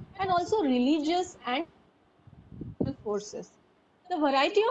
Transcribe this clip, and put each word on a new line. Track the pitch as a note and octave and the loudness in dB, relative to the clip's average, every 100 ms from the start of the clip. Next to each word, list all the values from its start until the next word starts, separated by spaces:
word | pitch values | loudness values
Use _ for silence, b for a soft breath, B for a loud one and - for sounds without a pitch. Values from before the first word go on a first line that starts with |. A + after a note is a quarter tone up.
| - - | -14 -6
and | F#4+ | 0
also | F4 E4+ G#4+ | 0 2 0
religious | C#4+ B3 B3+ D#4 D4+ F4+ F4+ - A#3+ | 2 2 4 2 2 0 -2 -8 -6
and | C4+ E4+ _ _ _ _ _ - - - - - - C4+ - | -4 -6 _ _ _ _ _ -20 -20 -20 -14 -12 -6 -6 -6
forces. | G#3+ G3+ - - - _ _ _ _ _ - | -6 -6 -6 -14 -16 _ _ _ _ _ -6
The | F4 | 0
variety | D4 C4+ D4+ G4+ A4+ | 2 2 2 2 2